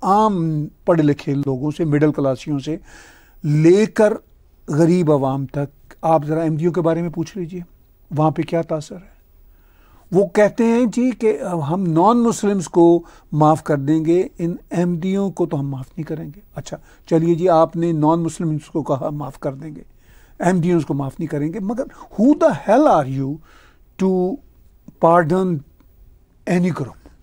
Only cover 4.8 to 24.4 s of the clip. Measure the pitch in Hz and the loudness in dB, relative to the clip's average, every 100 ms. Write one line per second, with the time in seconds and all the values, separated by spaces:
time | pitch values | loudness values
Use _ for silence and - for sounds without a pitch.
4.8 | 165 175 160 147 135 139 139 147 143 _ | 2 2 2 2 0 -2 -6 -6 -8 _
5.8 | - - - 160 147 156 165 156 175 175 | -20 -6 0 0 0 -2 -2 -2 -2 0
6.8 | 165 165 170 160 156 - 175 180 175 _ | 0 0 -4 -6 -8 -8 -10 -12 -16 _
7.8 | _ _ _ 143 156 156 160 170 160 160 | _ _ _ -2 0 0 -4 -4 -4 -6
8.8 | 151 190 175 _ _ _ - _ _ _ | -8 -16 -20 _ _ _ -20 _ _ _
9.8 | _ _ - 170 196 - 208 202 233 233 | _ _ -2 0 2 2 2 2 2 2
10.8 | 247 185 247 220 226 214 190 175 143 175 | 0 0 -2 0 -2 -2 -4 -6 -4 -2
11.8 | 185 160 185 240 233 208 208 202 156 175 | 0 4 4 4 2 0 0 -2 0 4
12.8 | 170 170 170 - _ 151 151 156 - 147 | 6 4 0 -16 _ 2 2 2 0 -2
13.8 | 135 160 160 175 185 - 170 175 - - | 0 0 2 0 0 -4 -6 -6 -6 -2
14.8 | 175 175 185 196 196 156 170 156 139 135 | -2 -2 -2 -2 -2 -4 -4 -4 -6 -8
15.8 | 127 - 156 156 160 143 - - - 156 | -12 -12 -10 -10 -12 -18 -18 -16 -14 -14
16.8 | - _ - 165 165 170 180 165 160 165 | -16 _ -2 0 2 2 2 4 2 0
17.8 | 170 160 151 165 165 - 170 151 - 165 | -2 0 2 0 -2 -4 -4 -4 -6 -6
18.8 | 139 139 160 147 143 - 147 135 156 151 | -4 -4 -4 -8 -10 -10 -10 -10 -12 -16
19.8 | - _ _ - - - 175 185 165 175 | -20 _ _ -20 -20 -4 0 0 2 0
20.8 | 143 139 135 - 160 147 151 185 190 233 | 0 -4 -6 -8 -6 -4 -4 -4 -6 -6
21.8 | 277 - - - 233 302 320 175 - 226 | -8 -12 -12 0 2 4 2 2 2 4
22.8 | 302 185 131 135 135 156 - - - _ | 4 4 2 -2 -4 -8 -14 -20 -20 _
23.8 | _ - 190 185 180 262 | _ -4 0 0 -2 -4